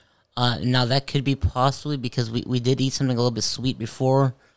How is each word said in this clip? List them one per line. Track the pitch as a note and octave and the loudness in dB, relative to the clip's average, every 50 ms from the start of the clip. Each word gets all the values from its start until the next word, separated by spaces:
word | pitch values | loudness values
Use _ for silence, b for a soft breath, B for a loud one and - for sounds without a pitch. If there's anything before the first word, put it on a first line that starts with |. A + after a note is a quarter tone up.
| b b b b b b _ | b b b b b b _
Uh, | B2 B2 B2 A#2 D2 | 0 0 0 0 0
now, | F2 B2 B2 C3 B2+ | 0 0 2 2 2
that | A#2 C3 C#3 - | 2 0 -2 -2
could | - - C#3+ B2+ | -2 -2 -2 0
be | C3+ C3+ | -2 -2
possibly | - - F#2+ - B2+ B2+ C#3 C3 - - D3 D3 | 0 -2 -2 0 2 2 2 0 -2 -4 -6 -6
because | C3+ A#2+ B2+ - B2+ A#2 A2 | -4 -6 -4 -2 -2 -2 -2
we, | A2+ B2 - | -2 -4 -2
we | - B2+ B2 | -2 -2 0
did | A#2 B2+ C3+ A#2+ | 2 2 2 2
eat | C3 C3+ - | 2 0 0
something | - C#3 C3 B2 | 0 0 0 2
a | A#2 | 2
little | A#2+ B2 | 2 0
bit | A#2 G#2+ - | 0 0 -2
sweet | - - - A#2 C3 A#2 - | -2 -2 -2 -2 -4 -4 -4
before | A2+ - - - C3 C3 C3 C#3 C#3 C3 B2 b b b b | -6 -8 -4 -2 0 2 4 4 4 2 0 b b b b